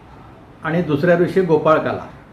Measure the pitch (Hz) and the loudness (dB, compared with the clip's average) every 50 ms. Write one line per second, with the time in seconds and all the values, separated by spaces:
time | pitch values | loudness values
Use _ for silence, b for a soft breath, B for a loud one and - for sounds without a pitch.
0 | - - - - - - - - - - - - - 160 160 175 170 147 147 143 | -20 -20 -20 -20 -20 -20 -20 -20 -20 -20 -20 -10 -8 -4 -4 -2 -2 -2 -2 0
1 | 175 170 175 170 175 165 - 190 185 165 156 143 - 156 156 151 147 123 107 92 | 2 2 2 2 0 0 0 0 2 2 0 2 4 2 2 2 0 -4 -6 -6
2 | - - - - - - | -10 -14 -18 -20 -20 -20